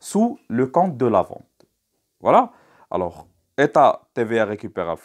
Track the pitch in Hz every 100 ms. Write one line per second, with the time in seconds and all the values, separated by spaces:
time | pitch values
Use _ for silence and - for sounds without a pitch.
0 | - 196 233 - - 117 131 170 190 123
1 | 123 98 82 - _ _ _ _ _ _
2 | _ _ 98 196 262 _ _ _ - 92
3 | 87 - - _ _ - 143 156 135 -
4 | _ 127 110 113 104 104 101 95 85 80